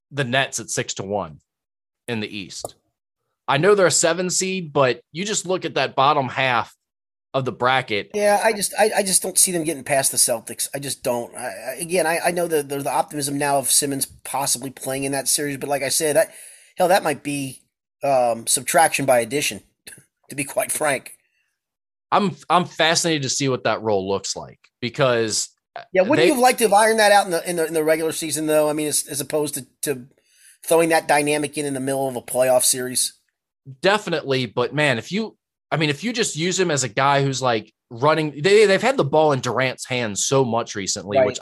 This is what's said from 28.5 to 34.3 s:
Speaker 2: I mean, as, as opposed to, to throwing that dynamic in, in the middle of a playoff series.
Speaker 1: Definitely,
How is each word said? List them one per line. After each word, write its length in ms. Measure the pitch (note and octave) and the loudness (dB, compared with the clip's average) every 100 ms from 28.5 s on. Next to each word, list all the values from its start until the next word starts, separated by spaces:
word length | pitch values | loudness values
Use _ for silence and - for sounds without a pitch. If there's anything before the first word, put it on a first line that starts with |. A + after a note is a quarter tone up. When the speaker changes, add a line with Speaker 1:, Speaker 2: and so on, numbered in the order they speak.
| D3+ D3+ | 2 2
Speaker 2:
I 40 | |
mean, 140 | D3+ D3+ | 0 -2
as, 180 | C#3 - | -4 -4
as 120 | C#3+ | -8
opposed 360 | C#3 D#3 D3 C#3+ | -4 -2 -2 -6
to, 120 | - _ | -12 _
to 240 | D#3 B2+ C3 _ _ _ - _ | -6 -6 -10 _ _ _ -20 _
throwing 240 | - E3 E3 | 2 4 4
that 200 | D#3+ D#3 | 2 4
dynamic 500 | D3+ D3 D3+ D3 D3+ | 2 2 0 -2 -4
in, 80 | C#3+ | -4
in 80 | |
the 80 | C3 | -4
middle 260 | C3+ C3+ C3+ | -2 -2 -4
of 80 | A#2+ | -6
a 60 | |
playoff 420 | - B2 C3 B2+ | -4 0 4 4
series. 500 | - C3 B2+ B2 - - _ _ _ _ C3+ C3 | 2 0 -4 -4 -6 -8 _ _ _ _ -20 -2
Speaker 1:
Definitely, 640 | F#3 G#3 F#3 D#3 C3+ | 2 2 0 -4 -2